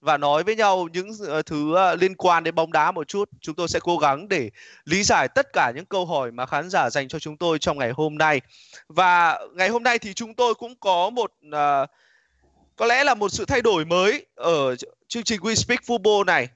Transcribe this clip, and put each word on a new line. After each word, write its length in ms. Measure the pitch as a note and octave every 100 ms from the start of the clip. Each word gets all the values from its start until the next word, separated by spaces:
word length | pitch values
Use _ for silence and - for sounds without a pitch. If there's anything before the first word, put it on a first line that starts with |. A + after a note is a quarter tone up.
và 160 | C#3 D3
nói 260 | C#3+ D3
với 120 | F3 A3
nhau 320 | G#3+ F#3+ F3
những, 140 | E3 F#3+ A3 G3
ờ, 140 | D3+
thứ, 340 | D#3 D3+ D3+ E3+
ờ, 200 | F#3+ E3+
liên 200 | F#3+ F#3+
quan 280 | F3+ E3+
đến 120 | E3 E3
bóng 160 | D#3+
đá 200 | D#3+ D#3
một 160 | F#3 D3+
chút. 220 | G3+ G3+ -
Chúng 140 | - D3+
tôi 120 | E3+
sẽ 120 | E3
cố 180 | E3 E3+
gắng 300 | D3 C#3 G3+
để 220 | F#3+ A2+ - - - -
lý 180 | F3
giải 240 | G#3 G#3 C3+
tất 260 | - C#4
cả 180 | - C3+ B2
những 100 | F#3
câu 200 | G3 F3+
hỏi 260 | D#3+ B2+
mà 140 | A#2 B2+
khán 240 | D3 E3+
giả 200 | F#3 C3+
dành 180 | C#3+ C3+
cho 120 | D#3+
chúng 180 | D#3 D3+
tôi 220 | F3 D#3+
trong 180 | F#3 D3
ngày 140 | B2
hôm 260 | C3 D#3 D3+
nay. 240 | D#3 D3 - - - - _
Và 520 | D#3+ F#3 F3 E3+ G2+ G2
ngày 160 | E3+ F#3
hôm 140 | A#3
nay 160 | A#3 A#3
thì 140 | G#3+
chúng 220 | F#3+ A3+ A3
tôi 180 | A#3+ G#3+
cũng 200 | A#3 B3+
có 300 | G3+ F3+ F#3
một, 220 | B3 G#3 _ D3+
ờ, 340 | D3+ C#3+ C#3 C#3 _ _ _ _ _ _ _ _ _
có 100 | A3+
lẽ 180 | B3
là 120 | C#4+ A#3
một 140 | G3+
sự 160 | - G#3
thay 160 | C4
đổi 240 | A3+ F#3 D#3
mới 400 | F3 F#3+ C#4 - -
ở 400 | E3+ E3 C3+ B2 - _ _
chương 160 | A#3
trình 180 | A3+ A3
We 140 | F#3 A3
Speak 240 | - A#3+ -
Football 380 | A#3+ G3 G#3 F#3+
này. 220 | E3 B2